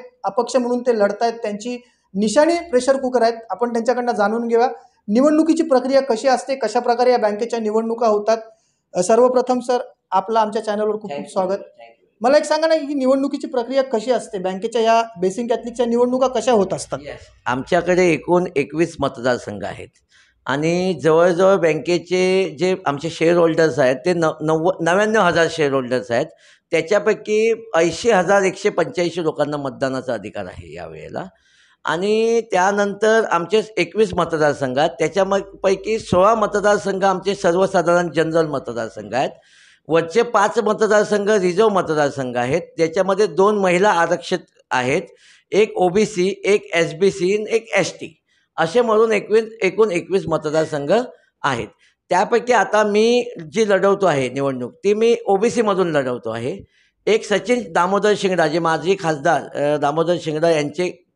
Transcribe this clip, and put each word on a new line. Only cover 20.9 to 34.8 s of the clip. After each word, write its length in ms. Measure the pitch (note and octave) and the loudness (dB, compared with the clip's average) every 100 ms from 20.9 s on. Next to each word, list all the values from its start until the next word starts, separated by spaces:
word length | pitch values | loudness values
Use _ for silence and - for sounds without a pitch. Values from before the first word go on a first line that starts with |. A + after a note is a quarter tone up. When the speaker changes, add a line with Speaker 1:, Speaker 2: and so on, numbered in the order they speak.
| E3+ | -2
Speaker 2:
जवळजवळ 520 | C#3+ D#3+ F3 E3+ F#3+ G3 | 2 4 4 4 4 4
बँकेचे 1000 | E3 D3+ D3+ F3 E3+ F3+ F#3 F#3+ F#3+ D3 | 2 0 0 -2 -2 0 2 0 -2 -2
जे 160 | F3+ F#3 - | -2 -2 -2
आमचे 240 | C#3+ D#3+ | -4 -6
शेअर 280 | - E3 E3+ | 0 2 4
होल्डर्स 420 | E3 D#3 D#3+ C#3 | 4 4 2 2
आहेत 160 | C3 C3 | 0 0
ते 180 | F3+ | -2
न-, 120 | F3 D#3+ D#3 | 0 0 -2
नव्व-, 300 | D3+ D#3+ E3 F#3+ | -2 0 0 -2
नव्याण्णव 400 | E3 F#3 G#3+ A3 | 0 0 2 2
हजार 260 | F3+ E3 E3 | 2 2 0
शेअर 240 | - D3 | 0 0
होल्डर्स 380 | C3+ B2 B2 G#2 | 0 -2 -4 -2
आहेत. 140 | A#2 D#3 - _ _ _ | -2 -2 -8 _ _ _
त्याच्यापैकी 960 | E3 D#3+ G3+ G#3+ G3 - G#3+ A3+ A3 - - | -4 0 0 2 -2 0 0 2 0 -2 0
ऐंशी 360 | E3+ - A#3+ | 0 0 0
हजार 300 | G#3 F3 G3+ | 2 4 2
एकशे 280 | F#3+ - G#3 | 2 -2 -2
पंच्याऐंशी 540 | F3+ E3 D#3+ F3 E3+ | -2 -2 -2 -4 -2
लोकांना 340 | D#3+ C#3+ C#3+ D3+ | -4 -2 -2 -4
मतदानाचा 560 | C#3 A#2+ C3+ C3 B2+ | -6 -4 -4 -4 -6
अधिकार 320 | A#2 G2 F#2+ F#2 | -6 -8 -10 -12
आहे 300 | F2 F2 D2+ | -12 -16 -14
यावेळेला. 500 | E2+ D#2+ D#2+ B2+ F#3 _ _ _ _ _ - | -14 -14 -14 -12 -12 _ _ _ _ _ -6
आणि 560 | D#3 G3 G#3+ A3+ A#3 | -4 -2 0 0 0
त्यानंतर 840 | A3+ F#3 F#3 G3+ G3+ G3 G#3+ A3 | 0 0 2 2 -2 0 2 2
आमचे 380 | G#3+ E3 E3+ A3 G3 - | 2 -2 0 -2 -2 -4
एकवीस 360 | E3+ G3+ G#3+ | -4 0 0
मतदारसंघ 640 | F3+ E3 E3 D3+ C#3 C3+ | 0 -2 0 0 0 -2
आहेत, 120 | B2+ | 0